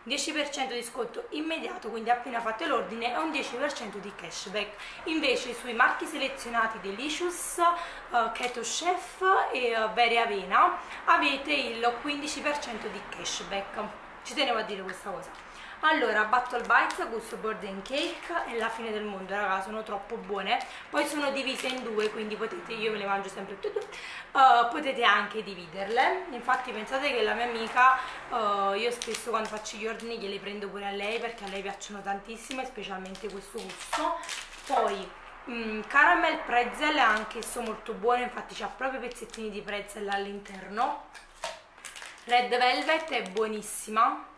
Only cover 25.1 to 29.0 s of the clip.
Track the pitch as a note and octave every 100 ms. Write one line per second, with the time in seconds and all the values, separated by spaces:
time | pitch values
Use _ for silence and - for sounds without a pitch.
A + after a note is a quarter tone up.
25.1 | G#3 G#3 A3 F#3+ F3+ F3 F#3 G3 A#3 D#4
26.1 | F#4+ F4+ B3 A#3+ B3 - G#3+ G#3+ C4+ C#4+
27.1 | B3 G#3+ G#3+ A#3+ A3+ A3+ C4 B3+ B3+ -
28.1 | - - B3 G#3 G3+ G3 G3 A#3 A#3+